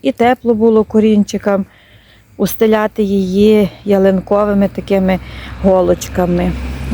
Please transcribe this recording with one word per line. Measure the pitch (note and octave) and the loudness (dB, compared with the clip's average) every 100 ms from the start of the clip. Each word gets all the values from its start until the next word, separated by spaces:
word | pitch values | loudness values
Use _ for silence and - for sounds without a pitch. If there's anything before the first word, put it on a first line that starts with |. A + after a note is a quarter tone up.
і | C4+ | -2
тепло | - A#3 B3+ A#3 | 0 0 0 -2
було | G#3+ A3+ A3 | 2 2 2
корінчикам, | G#3 A3 A3 G#3 G3 G3+ G#3 G3 F#3+ _ _ - _ _ _ - | 2 2 2 2 0 -4 -2 -2 -4 _ _ -20 _ _ _ -6
устеляти | G3 - A3 G#3+ G#3+ - | -4 0 2 2 -2 -2
її | G3+ G3 F#3 F#3+ G#3+ G#3+ G3 - | -2 -2 0 2 4 4 0 -4
ялинковими | G3+ G3 G3 F#3 - G3+ G#3 G3+ G3 | 0 2 2 2 0 0 0 0 0
такими | - - G3 F#3+ F#3 - - - - | -2 -2 0 0 -2 -6 -16 -14 -2
голочками. | F#3+ F#3 F3 F3+ - - F3+ F3 F3+ - - - - | 2 2 2 -2 -4 -4 -2 0 -2 -4 -8 -10 -2